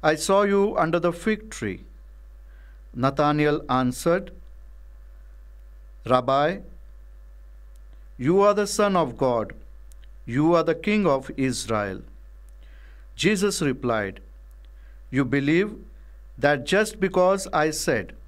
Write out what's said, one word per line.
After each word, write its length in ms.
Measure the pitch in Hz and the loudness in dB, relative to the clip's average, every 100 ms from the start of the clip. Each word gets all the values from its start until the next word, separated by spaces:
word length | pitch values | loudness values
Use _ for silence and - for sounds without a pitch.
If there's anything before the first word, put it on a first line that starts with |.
| 156 | 2
"I 20 | 156 | 0
saw 140 | 160 196 208 | 2 2 4
you 100 | 202 202 - | 2 2 2
under 180 | 165 170 | 0 2
the 80 | 175 170 - | 0 -2 -2
fig 180 | 214 220 - | -4 -6 -8
tree." 280 | 107 92 - - - - - - - - - - - - | -6 -6 -12 -20 -20 -20 -20 -20 -20 -20 -20 -20 -16 -2
Nathanael 560 | 131 139 147 151 151 151 - 127 | -2 2 2 4 2 2 0 2
answered, 560 | 127 123 170 175 190 - - - - - - - - - - - - - - - - - - | 2 0 0 0 -2 -16 -18 -18 -18 -18 -20 -20 -20 -20 -20 -20 -20 -20 -20 -20 -20 -16 2
"Rabbi, 340 | 127 123 135 147 190 - - - - - - - - - - - - - - - - 127 | 2 4 2 2 -2 -10 -18 -20 -20 -20 -20 -20 -20 -20 -20 -20 -20 -20 -20 -20 -4 2
you 80 | 185 202 | 6 6
are 100 | 208 | 4
the 40 | 202 | 0
Son 260 | - 202 190 | 2 2 2
of 120 | 151 120 | 0 0
God. 340 | 131 117 104 - - - - - - - - 120 | 0 0 -2 -10 -18 -18 -18 -20 -20 -18 -6 0
You 100 | 156 170 | 4 4
are 20 | 165 | 2
the 80 | 165 190 | 0 0
King 180 | 214 185 | 2 4
of 180 | 135 131 - 131 | 2 -2 -4 -2
Israel." 500 | 127 - 107 101 95 - - - - - - - - - - - - 175 | -2 -2 -2 -2 -6 -12 -20 -20 -20 -20 -20 -20 -20 -20 -20 -20 -2 0
Jesus 360 | 208 202 196 147 | 2 0 0 -2
replied, 500 | 131 123 113 98 95 - - - - - - - - - 127 | -2 -2 0 -2 -8 -18 -20 -20 -20 -20 -20 -20 -20 -6 -2
"You 80 | 127 139 | 0 0
believe 420 | 139 165 208 - - - - - - - 143 | 2 2 0 -4 -16 -20 -20 -20 -18 0 2
that 180 | 147 123 | 2 2
just 240 | 185 214 - 190 | 2 2 0 0
because 400 | 185 180 196 190 160 | 4 4 2 0 0
I 60 | 156 151 | 0 0
said 320 | - 123 87 - | 0 0 -2 -14